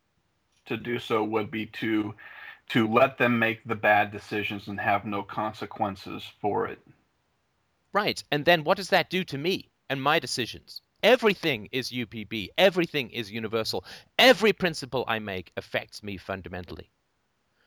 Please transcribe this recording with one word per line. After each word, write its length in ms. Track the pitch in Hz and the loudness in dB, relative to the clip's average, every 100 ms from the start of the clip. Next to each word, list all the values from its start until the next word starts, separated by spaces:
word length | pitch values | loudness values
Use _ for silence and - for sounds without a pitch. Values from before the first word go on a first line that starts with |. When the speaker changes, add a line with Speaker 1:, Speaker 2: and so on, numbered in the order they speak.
| _ _ _ _ _ _ - | _ _ _ _ _ _ -8
Speaker 1:
To 100 | 117 | -8
do 220 | 113 120 | -4 -6
so 240 | - 113 | 0 0
would 260 | 107 110 104 | 2 0 -2
be 140 | 110 107 | -4 -8
to, 480 | - 113 107 104 107 - - - - - | -6 -2 0 -2 -6 -16 -18 -18 -20 -2
to 180 | 131 110 | 2 4
let 300 | 113 131 127 | 6 4 4
them 220 | 123 117 | 2 4
make 260 | 113 110 113 | 2 -2 -6
the 100 | 110 | 0
bad 360 | 107 104 104 | 4 4 4
decisions 560 | 104 - 107 104 104 101 | -4 -8 -6 -4 -6 -8
and 120 | 98 | -4
have 260 | 110 101 110 | 0 0 0
no 180 | 101 | -6
consequences 1000 | 98 - 107 107 107 - 107 95 - 101 - - | -6 -4 -6 -6 -10 -4 -4 -4 -10 -12 -14 -6
for 260 | 104 101 98 | -2 -2 -2
it. 120 | - _ _ _ _ _ _ _ _ _ _ _ | -6 _ _ _ _ _ _ _ _ _ _ _
Speaker 2:
Right, 280 | 190 196 113 - | 0 0 -2 -2
and 140 | 151 147 | 0 4
then 180 | 175 | 4
what 140 | 151 190 | 4 0
does 120 | 185 | 2
that 200 | 190 156 | 2 2
do 140 | 180 185 | -2 -4
to 120 | 139 | -4
me 320 | 156 185 - _ - | -2 -4 -6 _ -8
and 120 | 135 | -2
my 180 | 135 151 | 2 2
decisions? 600 | 127 - 113 76 - - - _ | 0 -4 -6 -8 -18 -20 -20 _
Everything 640 | 196 247 226 190 165 120 101 | 4 4 4 2 0 -2 -4
is 180 | 131 120 | -6 -6
U 140 | 123 113 | -6 -8
P 180 | 113 | -8
B. 280 | 104 113 92 - | -8 -8 -6 2
Everything 520 | 190 180 165 147 117 | 4 4 0 -2 -4
is 200 | 117 104 | -6 -8
universal. 520 | 113 110 113 110 95 - - - - | -6 -2 -2 -2 -4 -8 -14 -6 4
Every 340 | 240 220 214 | 6 8 4
principle 500 | 190 180 160 131 131 - | 4 0 -2 -4 -4 -2
I 120 | 110 | -2
make 320 | 107 92 90 - | -4 -8 -8 -10
affects 440 | - 120 107 - | -6 -6 -6 -10
me 140 | 104 95 | -12 -10
fundamentally. 720 | - 95 85 87 85 80 - _ _ _ _ _ _ _ | -8 -8 -8 -12 -12 -14 -16 _ _ _ _ _ _ _